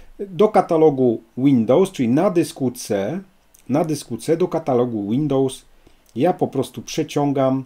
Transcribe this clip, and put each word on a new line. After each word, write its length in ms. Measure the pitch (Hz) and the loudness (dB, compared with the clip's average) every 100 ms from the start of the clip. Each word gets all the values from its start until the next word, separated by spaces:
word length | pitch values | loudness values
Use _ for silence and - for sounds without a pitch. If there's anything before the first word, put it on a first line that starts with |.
| - - | -20 -14
do 300 | 202 170 208 | -6 0 2
katalogu 760 | 202 180 160 156 135 127 113 - - | 2 2 4 4 4 2 0 -4 -2
Windows, 560 | 139 127 107 143 190 | 2 4 4 2 2
czyli 160 | - 117 | 0 0
na 220 | 135 202 | 2 2
dysku 400 | 175 156 - 127 | 0 -2 -2 -6
C, 500 | - - 101 98 175 - _ _ _ - | -6 -6 -4 -4 -6 -10 _ _ _ -4
na 160 | 139 | -2
dysku 320 | 165 151 - 113 | -2 -4 -8 -8
C 200 | - 165 | -4 -2
do 120 | 180 | -2
katalogu 600 | 160 156 123 123 110 101 | -2 0 0 0 -2 -2
Windows 540 | 123 151 135 135 - - _ _ _ _ 113 | -2 0 0 0 -4 -16 _ _ _ _ -2
ja 160 | 165 | -2
po 160 | 180 135 | 0 -2
prostu 340 | 135 - - | -2 -6 -8
przeciągam. 840 | - - 147 147 143 139 131 135 | -8 -6 -4 -2 -2 0 0 0